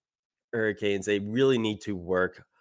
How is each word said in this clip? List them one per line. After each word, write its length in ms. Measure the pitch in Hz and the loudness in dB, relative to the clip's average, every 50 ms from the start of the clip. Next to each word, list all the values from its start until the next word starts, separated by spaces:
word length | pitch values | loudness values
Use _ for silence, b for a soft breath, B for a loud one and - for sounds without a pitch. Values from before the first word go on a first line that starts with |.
| _ _ _ _ _ _ _ _ _ _ - | _ _ _ _ _ _ _ _ _ _ -4
Hurricanes, 500 | 113 110 107 101 - 107 101 101 98 92 | -2 0 0 0 0 0 0 0 0 0
they 140 | 104 104 101 | 0 0 0
really 400 | 101 104 110 127 135 135 131 117 | 0 -2 0 2 4 4 4 2
need 240 | 110 107 107 98 | 0 -2 -2 -4
to 120 | - 107 101 | -6 -8 -8
work 500 | 90 87 85 92 90 92 90 - - - _ _ _ | -6 -4 -2 0 0 0 0 -2 -8 -20 _ _ _